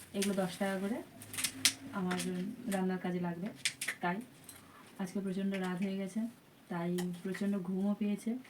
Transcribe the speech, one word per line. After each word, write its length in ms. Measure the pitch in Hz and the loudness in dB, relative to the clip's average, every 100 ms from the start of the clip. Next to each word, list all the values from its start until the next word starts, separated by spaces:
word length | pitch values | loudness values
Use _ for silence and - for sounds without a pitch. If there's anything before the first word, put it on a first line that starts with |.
| - | -6
এগুলো 200 | 202 196 | 0 2
দশ 220 | 196 180 - | 4 2 2
টাকা 200 | 196 190 | 0 2
করে, 240 | 196 262 - - - - - - - - 269 | 0 -2 -4 -12 -10 -2 -2 2 2 2 -4
আমার 260 | 202 180 180 180 180 190 214 - | 0 2 2 0 0 -2 -4 0
রান্নার 260 | 190 185 185 | 2 4 2
কাজে 220 | 180 180 | 0 0
লাগবে। 280 | 175 170 202 - - - - - | 0 -2 -4 -2 -4 -2 -4 0
তাই 200 | 175 190 - - - - - - - - | 0 0 -4 -14 -18 -18 -18 -20 -12 -6
আজকে 220 | 190 202 | -4 -2
প্রচণ্ড 340 | 196 185 196 | 0 0 2
রাত 280 | 190 185 180 | 2 0 0
হয়ে 140 | 196 190 | 0 0
গেছে, 240 | 190 220 233 - - - - | -2 -2 -2 -4 -20 -16 -6
তাই 300 | 175 175 180 180 175 | 0 2 2 0 -2
প্রচণ্ড 360 | 190 185 202 202 | -2 0 2 2
ঘুমও 360 | 180 190 202 | 2 2 4
পেয়েছে। 420 | 208 208 202 - 254 | 4 2 2 0 -2